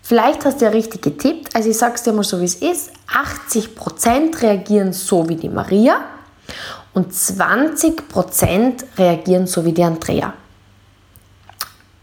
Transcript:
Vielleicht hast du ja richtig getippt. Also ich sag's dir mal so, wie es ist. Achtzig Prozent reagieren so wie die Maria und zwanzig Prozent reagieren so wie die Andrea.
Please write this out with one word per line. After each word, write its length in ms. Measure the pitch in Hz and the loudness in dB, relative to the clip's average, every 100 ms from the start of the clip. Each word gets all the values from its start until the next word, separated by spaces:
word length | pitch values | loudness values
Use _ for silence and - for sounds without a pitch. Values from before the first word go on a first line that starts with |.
Vielleicht 420 | - 233 233 311 285 | 2 4 4 2 -2
hast 140 | - | 2
du 40 | |
ja 60 | 226 | 2
richtig 320 | 214 220 - | 2 -2 -4
getippt. 520 | - - 262 320 - | -4 0 -2 -2 -4
Also 140 | 233 220 | -2 0
ich 80 | 220 | 0
sag's 260 | 240 240 | 0 0
dir 120 | 240 | -2
mal 80 | 214 | 0
so, 180 | 202 180 | -2 -2
wie 60 | 175 | -2
es 80 | |
ist. 380 | - 294 349 - - - | -2 -2 -4 -8 -18 -4
Achtzig 600 | 254 285 - - 220 214 | -4 -4 -10 -4 -4 -4
Prozent 640 | - - - 233 247 320 320 | -10 -12 -2 2 2 2 2
reagieren 540 | 226 202 190 208 190 | 2 2 2 2 2
so 340 | 180 - 185 165 | -4 0 0 0
wie 80 | 165 | -4
die 140 | - | -4
Maria 500 | 87 - 190 240 453 - - - _ - - - - - | -6 0 4 4 4 -2 -18 -20 _ -16 -14 -14 -16 -6
und 200 | - 180 | -2 -2
zwanzig 960 | - - 190 165 208 311 311 330 320 - | -2 -4 0 0 2 0 2 0 0 -4
Prozent 760 | - 180 - 170 180 247 247 - - | -4 -2 0 2 2 2 0 -10 2
reagieren 500 | 180 170 185 180 185 | 2 2 2 2 2
so 180 | 180 | 0
wie 80 | 165 | 0
die 120 | 165 | 2
Andrea. 480 | 175 165 - 160 - - - _ _ _ _ _ _ _ _ _ - - - _ _ _ | 2 0 -2 -2 -2 -10 -20 _ _ _ _ _ _ _ _ _ -20 -16 -16 _ _ _